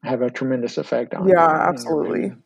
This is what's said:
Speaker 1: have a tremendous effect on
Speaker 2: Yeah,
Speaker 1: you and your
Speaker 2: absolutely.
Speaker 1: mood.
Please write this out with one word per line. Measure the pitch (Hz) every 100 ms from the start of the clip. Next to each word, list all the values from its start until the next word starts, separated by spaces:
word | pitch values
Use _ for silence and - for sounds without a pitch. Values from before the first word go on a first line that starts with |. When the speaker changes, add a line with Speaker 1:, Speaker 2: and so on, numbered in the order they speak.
Speaker 1:
have | - 127
a | 123
tremendous | 123 131 131 120 -
effect | - 120 123
on | - 190
Speaker 2:
Yeah, | 180
Speaker 1:
you |
and | 165
your | 156 175
Speaker 2:
absolutely. | 180 - 160 - 160 190
Speaker 1:
mood. | -